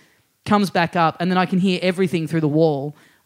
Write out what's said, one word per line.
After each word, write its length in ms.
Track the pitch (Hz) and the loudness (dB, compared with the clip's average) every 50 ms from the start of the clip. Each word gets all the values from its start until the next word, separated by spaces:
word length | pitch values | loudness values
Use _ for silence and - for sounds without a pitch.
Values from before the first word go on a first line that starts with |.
| _ _ _ _ _ _ _ _ - | _ _ _ _ _ _ _ _ -2
comes 260 | - 208 208 202 160 | 0 2 2 2 2
back 240 | - 185 170 160 - | 0 0 0 0 0
up, 220 | 175 165 160 - - | 0 0 0 0 -2
and 100 | 170 180 | -2 -2
then 80 | 185 185 | 0 0
I 80 | 185 | 0
can 120 | 175 196 180 | 0 0 0
hear 200 | 185 196 180 175 175 | 0 0 0 0 0
everything 440 | 185 180 180 190 160 190 170 160 | -2 0 0 -2 -2 -2 -2 -4
through 160 | 143 160 165 156 | -2 -2 -2 0
the 60 | 147 | 0
wall. 480 | 143 156 165 160 147 139 139 151 147 - - _ _ _ _ | 2 2 2 2 0 -2 -6 -8 -12 -14 -20 _ _ _ _